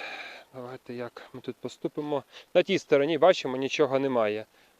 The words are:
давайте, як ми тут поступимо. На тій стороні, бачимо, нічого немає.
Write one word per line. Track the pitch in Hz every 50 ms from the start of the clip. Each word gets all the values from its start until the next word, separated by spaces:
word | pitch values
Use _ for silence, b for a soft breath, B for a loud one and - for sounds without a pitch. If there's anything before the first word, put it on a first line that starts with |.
| B B B B B B B B B B B
давайте, | 131 123 123 131 127 _ - 123
як | 123 123 117 - - - - -
ми | 127
тут | - - 117
поступимо. | _ - 123 - - - 160 - 156 151 147 147 135 - B B B B B -
На | 180 175
тій | - 190 165
стороні, | - - 151 139 139 156 170 143
бачимо, | 151 185 185 - - 143 127
нічого | 131 135 131 - - 151 127 135 135
немає. | 139 135 127 120 110 104 107 107 110 _ b b b b b _